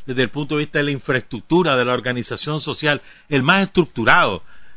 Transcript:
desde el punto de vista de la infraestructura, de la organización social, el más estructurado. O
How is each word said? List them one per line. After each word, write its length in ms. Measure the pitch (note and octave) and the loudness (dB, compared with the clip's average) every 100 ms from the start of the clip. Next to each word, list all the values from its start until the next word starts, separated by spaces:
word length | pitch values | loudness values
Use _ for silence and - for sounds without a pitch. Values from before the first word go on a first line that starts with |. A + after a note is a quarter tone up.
| - | -6
desde 160 | B2 | -2
el 80 | B2+ | -2
punto 260 | C#3+ C#3+ D3+ | -2 -4 -4
de 100 | D3+ | -2
vista 140 | D#3 | -2
de 60 | C#3+ | -2
la 60 | |
infraestructura, 840 | C#3 - B2+ - A2+ - E3+ E3 C3 | -4 -2 -2 -2 -12 0 2 4 2
de 100 | B2 | 2
la 80 | |
organización 680 | B2+ B2 B2 A2+ A#2 - D3+ | 0 -2 -4 -6 -6 -6 -6
social, 420 | D3+ C3+ D3+ C#3+ - - _ | -6 -2 -2 -2 -6 -20 _
el 120 | C#3+ | 0
más 200 | C3 F#3+ | 4 2
estructurado. 760 | F#3+ - E3 - A2+ E3 D3 F#2 | 2 2 0 0 4 6 4 -2
O 60 | - - - | -8 -14 -14